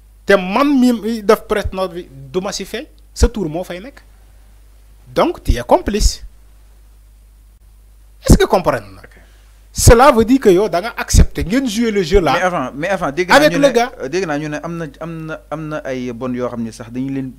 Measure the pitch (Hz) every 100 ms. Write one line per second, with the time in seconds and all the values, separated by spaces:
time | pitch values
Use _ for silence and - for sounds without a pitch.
0 | _ - - 196 185 214 285 277 247 233
1 | 202 226 202 214 - 202 190 190 190 170
2 | - 135 135 180 196 185 196 214 302 -
3 | - - 240 226 170 156 185 175 226 -
4 | - _ - - - - - - - -
5 | - 123 285 359 - 123 120 330 339 208
6 | - - - - - - _ - - -
7 | - - - _ - _ - - - -
8 | - - - - 381 202 156 127 101 -
9 | - - - - - - - - - 233
10 | 277 233 220 262 226 180 214 165 220 -
11 | 240 - - - 117 240 269 202 233 202
12 | 165 196 160 175 185 175 127 120 170 190
13 | 165 151 180 247 294 170 277 233 240 -
14 | 131 170 185 147 151 151 165 170 160 -
15 | 165 165 156 160 - 151 156 151 - 131
16 | 123 117 127 123 123 117 113 107 113 123
17 | 135 135 131